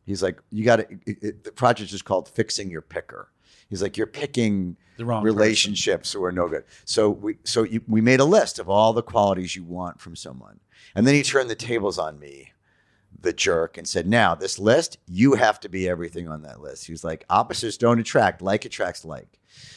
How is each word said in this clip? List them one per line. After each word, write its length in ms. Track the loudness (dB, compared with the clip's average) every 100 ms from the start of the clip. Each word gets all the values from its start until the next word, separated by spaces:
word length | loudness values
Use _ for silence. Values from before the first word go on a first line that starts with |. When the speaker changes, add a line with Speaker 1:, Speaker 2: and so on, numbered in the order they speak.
| -8
Speaker 1:
He's 160 | -2
like, 180 | -2 -4 _
"You 120 | -2 4
gotta, 220 | 4 2 -10 -10
it, 120 | -8
it, 200 | -8 -10 -14
the 60 |
project 400 | 0 2 2 -4
is 80 | -12
called 260 | -4 -2 -2
Fixing 400 | -4 -4 -6 -8
Your 120 | -12
Picker." 480 | -12 -12 -12 -16 -20 _ _ _ _
He's 120 | -6
like, 160 | -4 -4
"You're 100 | -6
picking 720 | -4 -6 0 0 0 -2 -8 _ -10
Speaker 2:
The 80 | -4
wrong 180 | 0
person. 120 | 2 4
Speaker 1:
relationships 800 | 4 4 0 -2 0 -2 -2
who 100 | -4
are 80 | -4
no 160 | -2 -2
good." 140 | -4 -8 -16 -4
So 240 | 0 2
we, 280 | 0 -4 -8
so 200 | -4 -2
you, 180 | 0 -2 0
we 120 | 2
made 180 | 6 6
a 40 | 6
list 320 | 4 2 -2
of 100 | 0
all 240 | 4 4
the 80 | 2
qualities 520 | -2 2 2 2 -4 -10
you 80 |
want 360 | -10 -10 -10 -12
from 160 | -18 -16
someone. 440 | -16 -18 -20 _ _ _ -8
And 120 | 2 4
then 100 | 4
he 80 |
turned 260 | 4 2 0
the 60 | -4
tables 420 | -4 -2 -2 -2
on 220 | -6 -10
me, 340 | -18 -20 -20 _ _ _ _ _ _ -8
the 140 | -6
jerk, 440 | -2 0 0 -2 -6
and 80 | -6
said, 220 | -4 2
"Now, 260 | 4 4
this 240 | 2 -4 -2
list, 380 | 2 2 2 -8 -10
you 260 | 2 4
have 260 | 4 2 0
to 60 | -6
be 200 | -6 -4
everything 400 | -4 -6 -10 -10
on 120 | -12
that 180 | -14 -18
list." 240 | -16 -16 -16
He 80 |
was 100 | -12
like, 220 | -10 -10 0
"Opposites 460 | 0 0 -4 -8 0
don't 240 | 2 2
attract, 420 | 2 2 2 0
like 220 | -2 -2
attracts 400 | -4 -6 -6 -6
like." 360 | -14 -16 -18 _ _ -20 -20